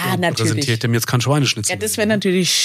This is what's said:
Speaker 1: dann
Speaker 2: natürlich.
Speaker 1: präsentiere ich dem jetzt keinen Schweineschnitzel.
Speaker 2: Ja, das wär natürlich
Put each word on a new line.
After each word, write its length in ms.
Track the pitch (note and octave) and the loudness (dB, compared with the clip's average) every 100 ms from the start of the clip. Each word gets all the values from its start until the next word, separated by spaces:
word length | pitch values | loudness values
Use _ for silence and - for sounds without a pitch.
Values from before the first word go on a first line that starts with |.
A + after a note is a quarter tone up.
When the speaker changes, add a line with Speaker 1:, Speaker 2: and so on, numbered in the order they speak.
| - | -2
Speaker 1:
dann 100 | F3 | 0
Speaker 2:
natürlich. 160 | F3 C3+ A2+ | 0 0 0
Speaker 1:
präsentiere 180 | C3 C#3 | 0 0
ich 80 | A2+ | 0
dem 120 | A#2 | 0
jetzt 140 | A#2 - | 0 0
keinen 140 | B2 | 0
Schweineschnitzel. 520 | A#2+ D3 B2+ - G#2 | 2 2 2 0 -4
Speaker 2:
Ja, 60 | F#3 | -4
das 180 | G#3+ - | -4 0
wär 80 | G#3+ | 0
natürlich 460 | G#3 G3 F#3 E3+ - | 0 2 2 2 0